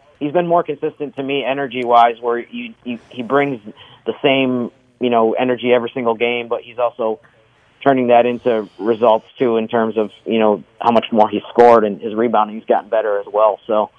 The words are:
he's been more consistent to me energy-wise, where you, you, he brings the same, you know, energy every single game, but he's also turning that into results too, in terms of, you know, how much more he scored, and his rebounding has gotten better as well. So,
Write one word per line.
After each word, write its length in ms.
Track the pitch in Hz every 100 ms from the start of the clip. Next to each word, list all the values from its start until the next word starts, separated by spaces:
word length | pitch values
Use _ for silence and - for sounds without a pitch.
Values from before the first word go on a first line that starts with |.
| _ -
he's 120 | 147
been 140 | 175 175
more 160 | 170
consistent 540 | 160 143 151 147 143 143
to 80 |
me 200 | 135 139
energy-wise, 760 | 120 135 135 127 120 120 120 113
where 160 | 120 120
you, 380 | 113 120 120 117
you, 160 | 123 113 -
he 140 | 123
brings 380 | 120 139 143 120 104 - - - -
the 80 | -
same, 500 | 143 135 131 127 113 - _ -
you 100 | 123
know, 240 | 117 113
energy 400 | 110 127 120 123
every 160 | 120 117
single 220 | 135 117 110
game, 320 | 120 120 117
but 140 | 120
he's 160 | 123 117
also 420 | 120 - 110 110 _ _ _ _ _ _
turning 260 | 139 131 120
that 180 | 120 120
into 440 | 117 123 110 98 -
results 480 | 104 110 117 110 - -
too, 200 | 127 113
in 100 | 110
terms 300 | 120 110 110
of, 120 | 104 - -
you 140 | 113
know, 240 | 107 98 - -
how 120 | 117
much 160 | 113 -
more 160 | 110 107
he 120 | 104 -
scored, 340 | - 120 117
and 160 | 107 87
his 160 | 110 107
rebounding 420 | 120 107 107 110
has 80 | -
gotten 240 | 113 101
better 300 | 110 107 101
as 60 | 101
well. 340 | 104 110 95 -
So, 220 | 107 104